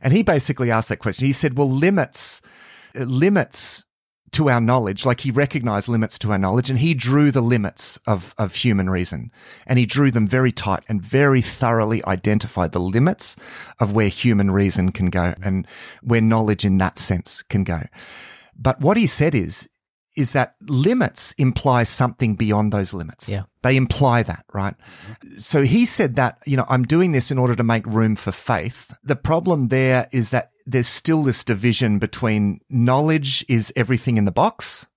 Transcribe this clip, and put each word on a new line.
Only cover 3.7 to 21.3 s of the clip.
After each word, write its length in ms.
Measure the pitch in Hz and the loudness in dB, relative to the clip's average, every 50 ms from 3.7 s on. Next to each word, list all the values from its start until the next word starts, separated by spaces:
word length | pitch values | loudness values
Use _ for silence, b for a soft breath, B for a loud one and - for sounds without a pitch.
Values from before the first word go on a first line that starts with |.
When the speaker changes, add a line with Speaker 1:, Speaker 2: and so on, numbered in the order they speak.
| - - - _ _ _ _ _ _ _ _ _ - | -6 -6 -10 _ _ _ _ _ _ _ _ _ -2
Speaker 1:
to 160 | - 156 143 | 0 2 2
our 100 | 127 120 | 2 2
knowledge," 420 | 117 113 123 131 117 101 98 98 - | 2 2 2 2 0 -2 -4 -4 -2
like, 180 | 127 123 - | -2 -2 -2
he 100 | - 139 | -2 -4
recognized 560 | 117 127 143 135 - 151 117 120 107 101 104 - | 0 0 0 0 -2 -4 -4 -2 -2 -2 -2 -2
limits 320 | 117 113 110 107 - - | -2 -2 -2 -2 -4 -6
to 120 | - 104 | -4 -2
our 60 | 104 98 | 0 0
knowledge, 320 | 95 95 98 123 127 131 | 0 0 0 0 0 0
and 80 | 135 123 | -2 0
he 140 | 127 165 165 | 0 0 0
drew 380 | 131 117 120 131 147 147 147 | 0 0 0 2 4 4 4
the 100 | 135 135 | 2 2
limits 560 | 120 117 127 117 104 95 - - - - - - _ | 0 2 0 0 0 -4 -6 -6 -8 -8 -8 -8 _
of, 300 | - 110 95 85 - - - | -2 -2 -2 -4 -10 -6 -6
of 160 | 113 95 - | -6 -4 -4
human 340 | - - 123 110 98 95 92 | -2 0 2 2 2 0 0
reason. 420 | 92 90 90 - - 73 - 120 B B B B B B B | -2 -2 -4 -4 -6 -8 -10 -12 B B B B B B B
And 140 | B 131 123 | B 2 2
he 80 | 120 104 | 2 2
drew 240 | - 135 143 139 | 2 2 2 4
them 160 | 123 120 110 101 | 4 2 0 2
very 240 | 92 131 131 127 | 2 2 2 2
tight 320 | 110 - - 107 95 - - _ | 0 -2 -4 -4 -4 -4 -4 _
and 140 | 110 101 | -6 -6
very 400 | 87 95 - 131 143 143 135 131 | -6 -2 0 2 4 4 4 2
thoroughly 640 | 117 - - - - 120 117 113 110 107 113 110 - | 2 0 -2 -2 0 0 2 2 2 0 0 -2 -2
identified 680 | - 95 92 - 104 107 107 - 110 - - 90 82 | -2 -4 -2 0 0 0 0 0 -4 -4 -2 -2 -2
the 80 | - 90 | -2 -4
limits 560 | 90 92 95 117 120 170 190 - - - - B B B B B B B B B | -4 0 0 2 2 2 0 0 -4 -4 -4 B B B B B B B B B
of 120 | 120 101 101 | -2 0 2
where 160 | 110 110 101 | 2 0 0
human 420 | 95 - - 123 113 101 101 101 | 0 0 0 2 2 2 2 2
reason 400 | 95 98 101 98 87 - 90 92 | 2 2 2 2 2 0 0 0
can 180 | 92 - 95 92 | 0 0 -2 -2
go 240 | - 95 87 90 - - 95 | 0 0 -2 -2 -4 -4 -6
and 220 | 101 95 95 87 B B B B B B B B | -4 -4 -4 -4 B B B B B B B B
where 180 | 117 117 113 | 0 0 2
knowledge 420 | 110 110 113 113 110 107 107 92 - | 4 4 2 2 2 0 0 0 0
in 120 | 101 95 95 | 0 2 2
that 220 | 92 92 - - | 2 0 -2 -6
sense 420 | - - 98 87 - - - - | -4 -2 -2 -4 -4 -6 -8 -8
can 220 | - _ - 104 98 | -8 _ -2 -2 -2
go. 180 | - 87 82 - - B B B B B B B B B B B B B - | -2 -4 -6 -6 -10 B B B B B B B B B B B B B -4
But 220 | 120 135 127 - | -2 -2 -2 0
what 160 | 135 147 202 | 2 2 2
he 120 | 226 226 151 | 2 2 0
said 260 | - - 147 160 147 | 2 2 0 2 2
is, 340 | 120 90 80 - - - - _ _ _ _ _ _ _ _ _ | 0 -2 -2 -6 -10 -10 -12 _ _ _ _ _ _ _ _ _
is 180 | - 143 117 - | -4 -2 0 0
that 220 | 143 127 - _ _ - - | -2 -2 -2 _ _ -10 -4
limits 640 | 147 127 143 185 240 254 208 120 - - - - | -2 0 2 2 2 2 0 -2 -2 -4 -6 -6